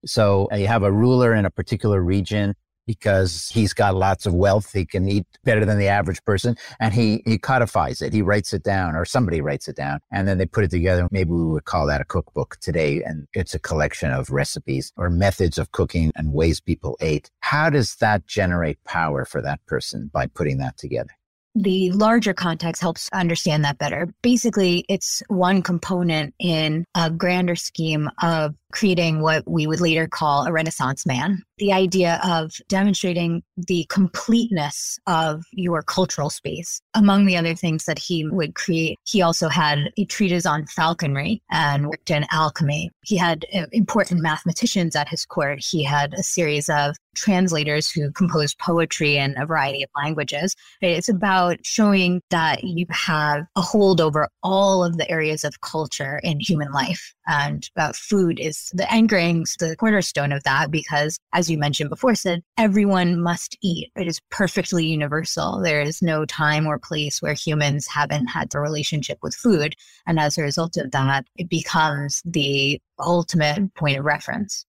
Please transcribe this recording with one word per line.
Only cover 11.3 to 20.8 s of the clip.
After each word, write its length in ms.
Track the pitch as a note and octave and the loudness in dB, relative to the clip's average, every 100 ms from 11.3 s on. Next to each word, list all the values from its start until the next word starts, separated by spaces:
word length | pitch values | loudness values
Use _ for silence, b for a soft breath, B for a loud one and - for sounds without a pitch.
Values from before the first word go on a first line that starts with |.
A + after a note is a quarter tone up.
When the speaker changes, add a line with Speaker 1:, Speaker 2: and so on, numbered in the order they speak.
Speaker 1:
we 140 | E2+ E2 | 0 0
would 180 | D#2 | -2
call 240 | - F2 D2 | -2 -2 0
that 140 | C#2+ | 0
a 40 | C2+ | -2
cookbook 520 | F2 - - C#2+ - | -4 -4 -6 -8 -8
today, 420 | - E2 D2+ D2 | -4 0 0 0
and 240 | - D#2 D2 | -4 -10 -8
it's 200 | - F2+ | -6 -6
a 60 | - | -6
collection 520 | - D#2+ D2 - D#2 | -4 -2 -2 -2 -4
of 180 | C2 B1+ | -2 -2
recipes 600 | C#2 C#2+ - - C3+ - - | -2 -4 -6 -6 -6 -6 -4
or 120 | F2 | -2
methods 480 | E2+ G2 - F2+ D#2 | 2 2 2 0 0
of 140 | D2+ | -6
cooking 400 | - F#2 F2 D#2+ - | -2 -2 2 0 0
and 160 | D#2 | -2
ways 260 | C#2+ E2 D2+ | 2 2 0
people 380 | - E2 D2 B1 | -2 -4 -4 -4
ate. 320 | D#2+ D2+ - _ | -2 -2 -4 _
How 300 | - C#3+ D#3+ | -2 2 2
does 260 | C#3+ A2+ - | 2 0 0
that 300 | A2 G#2 - | 2 2 0
generate 560 | - F#2 F2 D#2+ - | -2 0 0 0 -4
power 400 | - E2+ E2 C#2+ | -6 -2 0 -2
for 180 | C2 - | -4 -4
that 240 | B1+ D2 _ | -4 -6 _
person 420 | B1+ - - C#2+ | -6 -4 -10 -6
by 140 | C2+ B1+ | -4 -4
putting 300 | - D2+ C2+ | -2 -2 -2
that 200 | C2 | -6
together? 340 | - | -8